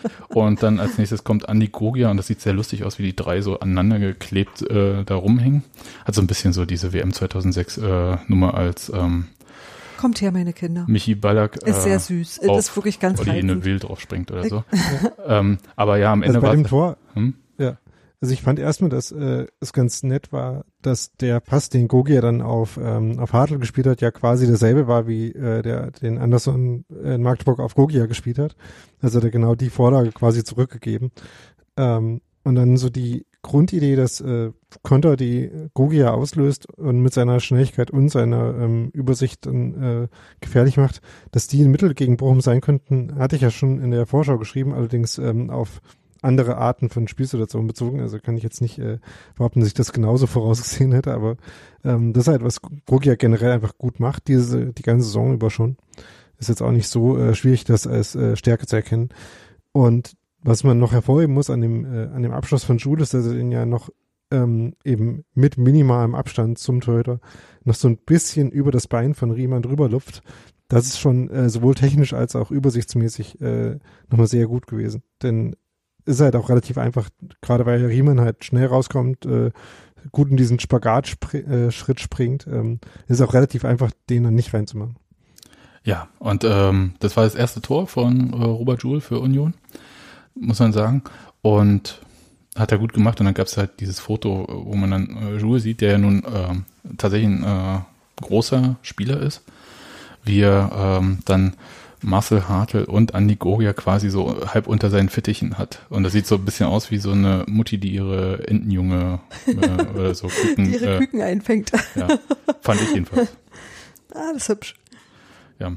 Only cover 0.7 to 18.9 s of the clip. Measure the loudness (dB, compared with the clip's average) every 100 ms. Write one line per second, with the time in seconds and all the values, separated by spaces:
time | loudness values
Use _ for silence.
0.7 | 2 0 -2 -2 -4 -2 -2 0 0 0
1.7 | -2 -4 0 0 0 -2 -4 -2 -2 -4
2.7 | -6 -8 -6 -6 -4 -4 -2 -2 -4 -2
3.7 | 2 2 2 0 -4 -6 -4 -4 -6 -4
4.7 | 0 2 0 -2 -2 2 2 2 0 -2
5.7 | -12 -20 -12 -4 0 0 0 0 0 -2
6.7 | -4 -4 -2 -4 -4 -4 -2 -2 -2 -4
7.7 | -4 -2 0 0 -2 0 2 2 2 -2
8.7 | -4 -6 -4 -2 -2 -4 _ -20 -20 -20
9.7 | -20 -20 -4 -4 -2 -2 -2 -2 -4 -6
10.7 | -4 0 0 2 0 2 2 0 -2 -2
11.7 | 0 2 0 0 -6 -6 -4 2 2 0
12.7 | -4 -4 -2 -2 -2 -2 0 0 0 -2
13.7 | -2 -4 -12 -10 -10 -8 -6 -4 -6 -2
14.7 | -2 -2 -2 -4 -4 0 2 2 0 -4
15.7 | -2 2 4 4 4 4 4 4 4 4
16.7 | 2 0 -2 _ -4 -2 -4 _ -6 -6
17.7 | -6 _ _ _ _ -4 -2 0 0 0
18.7 | 0 0